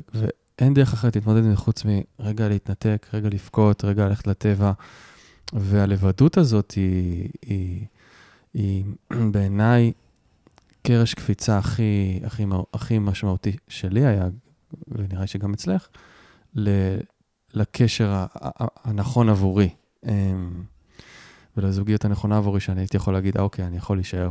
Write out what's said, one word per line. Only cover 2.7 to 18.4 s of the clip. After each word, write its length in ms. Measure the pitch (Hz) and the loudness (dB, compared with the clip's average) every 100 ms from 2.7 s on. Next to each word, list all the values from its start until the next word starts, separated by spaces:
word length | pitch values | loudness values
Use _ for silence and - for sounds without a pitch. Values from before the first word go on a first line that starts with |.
| 95 110 104 - | -2 0 -2 -4
רגע 160 | 107 104 | -4 -4
לבכות, 560 | 101 - - 107 101 | -4 -2 2 4 4
רגע 240 | 101 101 101 | 2 2 2
ללכת 180 | 101 101 | 0 -2
לטבע. 460 | 98 107 98 101 98 - - - - _ _ - | 0 0 2 2 0 -8 -20 -20 -20 _ _ -8
והלבדות 840 | 110 98 101 98 95 95 92 147 - | -4 2 2 4 2 2 4 4 4
הזאת 340 | 143 107 - | 4 2 0
היא, 560 | 101 92 92 90 85 87 - - | -2 0 0 -2 -4 -6 -10 -6
היא, 400 | 98 90 90 101 _ _ _ _ _ _ | -6 -4 -8 -12 _ _ _ _ _ _
היא 300 | - 101 95 98 - - | -4 -2 -2 -4 -10 -8
<clears throat> 220 | 120 110 | -2 0
בעיניי 600 | 101 98 98 110 120 117 - _ _ _ _ _ _ _ _ | 0 0 2 4 4 4 0 _ _ _ _ _ _ _ _
קרש 320 | - 120 117 | 0 2 2
קפיצה 440 | - - 101 - 104 | 0 -4 -2 0 0
הכי, 600 | - - 110 101 95 92 110 | 0 0 0 2 0 -2 -6
הכי 180 | - | -6
מ-, 80 | 101 92 - | -2 -2 -4
הכי 240 | 110 - 113 | -8 -2 -2
משמעותי 580 | 101 95 104 92 104 98 - | 0 -2 -2 -2 -4 -6 -10
שלי 380 | - 95 101 139 | -8 -2 2 2
היה, 220 | 101 90 104 _ _ _ - - | 2 -2 -6 _ _ _ -20 -12
ונראה 380 | 117 95 92 98 | -8 -6 -6 -6
שגם 260 | 95 101 | -6 -6
אצלך, 360 | 98 175 190 - - - - - _ _ | -4 -4 -4 -6 -16 -20 -20 -20 _ _
ל-, 440 | - 101 98 95 95 - _ _ _ _ | -4 0 2 0 -2 -8 _ _ _ _
לקשר 560 | 107 104 - 117 - 107 | -4 -2 2 2 2 0
ה-, 160 | 98 92 | 0 -4
ה-, 300 | - | -8